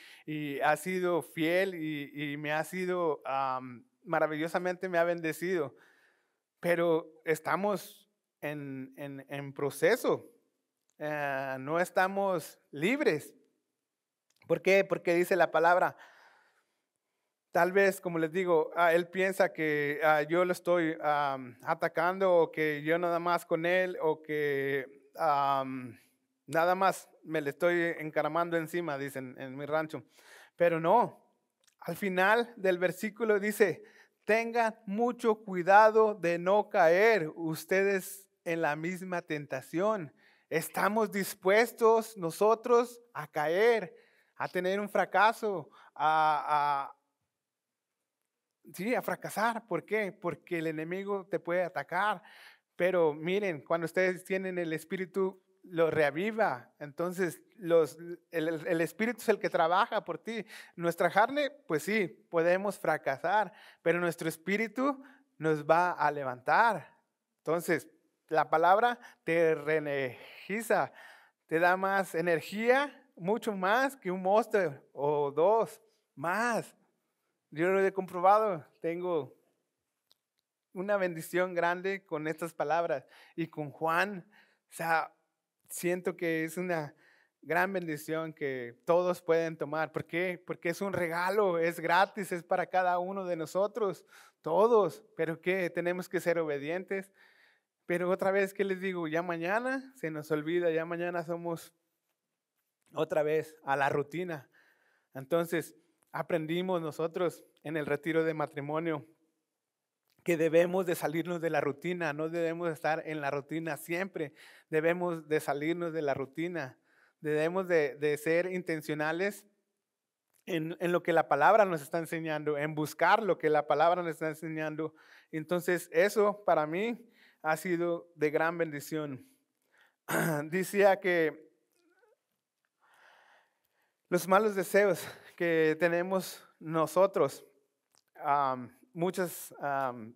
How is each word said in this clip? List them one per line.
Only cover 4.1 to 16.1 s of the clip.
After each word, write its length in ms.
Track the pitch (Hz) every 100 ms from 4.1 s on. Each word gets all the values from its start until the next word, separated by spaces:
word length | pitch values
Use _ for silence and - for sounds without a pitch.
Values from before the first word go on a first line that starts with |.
| 160 156 151 160 185 180 180 190
me 100 | 170
ha 60 |
bendecido. 720 | 170 175 160 151 175 185 139 - _ _ _ _ _ _ _ _
Pero 600 | 175 170 170 160 165 - -
estamos 840 | 156 - 160 202 196 - - _ _ _ _
en, 520 | 151 151 139 135 131 139
en, 280 | 143 139 -
en 240 | 143 143
proceso. 760 | 135 143 - 160 240 269 151 - _ _ _ _ _ _ _
Eh, 580 | 151 151 143 135 135 131
no 200 | 135 165
estamos 800 | 180 - 190 196 196 175 - - _
libres. 600 | 147 170 277 254 151 - - _ _ _ _ _ _ _ _ _ _ -
¿Por 140 | 165
qué? 220 | 185 196
Porque 300 | 190 170 -
dice 220 | 170 175 190
la 160 | 160
palabra, 460 | 156 170 180 165 - -